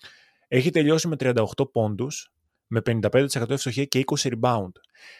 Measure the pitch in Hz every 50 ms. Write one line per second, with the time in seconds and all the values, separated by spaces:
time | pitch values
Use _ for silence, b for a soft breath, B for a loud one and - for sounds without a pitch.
0 | b b b b b b b b b b 123 127 127 175 - 165 151 147 160 160
1 | 160 170 156 131 131 127 123 117 107 101 - - 131 - - 120 110 107 104 98
2 | 123 143 - - - - _ _ _ _ _ _ _ _ 113 113 - 123 113 113
3 | 101 104 - 127 139 139 - 127 117 110 135 131 - 135 113 131 143 139 - 127
4 | 131 - 156 139 - 135 120 113 117 127 120 110 95 90 - - _ b b b
5 | b b b